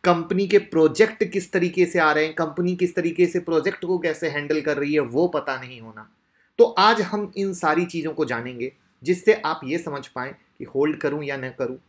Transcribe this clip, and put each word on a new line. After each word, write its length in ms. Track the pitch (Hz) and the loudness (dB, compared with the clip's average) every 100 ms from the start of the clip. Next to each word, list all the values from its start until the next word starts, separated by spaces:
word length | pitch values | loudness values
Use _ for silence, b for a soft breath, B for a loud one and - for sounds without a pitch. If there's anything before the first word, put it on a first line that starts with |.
कंपनी 420 | 180 175 165 185 196 | 4 2 2 -2 4
के 100 | 202 | 2
प्रोजेक्ट 640 | - 165 156 127 220 - | 4 4 4 6 2 2
किस 280 | 185 190 185 | -2 -2 -2
तरीके 340 | 190 175 180 | 0 0 2
से 140 | 175 175 | 2 4
आ 120 | 156 | 2
रहे 140 | 151 | 2
हैं, 80 | 156 | 0
कंपनी 400 | 156 156 151 180 | -2 -4 -2 -2
किस 200 | 180 180 | 0 -2
तरीके 300 | 180 170 170 | 0 -2 2
से 140 | 175 180 | 2 2
प्रोजेक्ट 440 | 175 165 185 196 | 0 0 0 -4
को 120 | 175 180 | -4 -2
कैसे 300 | 170 156 160 | -2 -2 -4
हैंडल 320 | 147 143 156 | -4 -2 -2
कर 160 | 151 139 | 0 -2
रही 160 | 143 | 0
है, 60 | 151 | 0
वो 260 | 123 127 175 | 0 0 0
पता 280 | 156 139 131 | 0 -4 -8
नहीं 220 | 127 123 | -10 -18
होना। 260 | 113 107 110 _ _ _ _ - | -18 -20 -20 _ _ _ _ 4
तो 40 | 233 208 | 4 6
आज 220 | 208 220 | 4 4
हम 300 | 190 208 208 196 | 0 -4 -6 -4
इन 160 | 196 | -4
सारी 320 | 180 160 156 | 0 0 2
चीज़ों 280 | 175 165 156 | 0 -4 -6
को 120 | 156 | -2
जानेंगे, 460 | 139 117 123 123 127 _ _ _ | -2 -2 -6 -8 -10 _ _ _
जिससे 300 | 135 180 214 | -2 2 4
आप 260 | 214 151 160 | 4 0 -4
ये 140 | 131 165 | -4 -6
समझ 280 | 170 143 131 | -4 -10 -10
पाएँ 240 | 127 131 | -10 -10
कि 340 | 139 _ _ | -12 _ _
होल्ड 320 | - 135 151 151 | -6 0 0 0
करूँ 260 | 147 147 | -4 -4
या 140 | 143 139 | -6 -6
ना 120 | 127 | -8
करूँ 260 | 123 123 131 | -6 -8 -8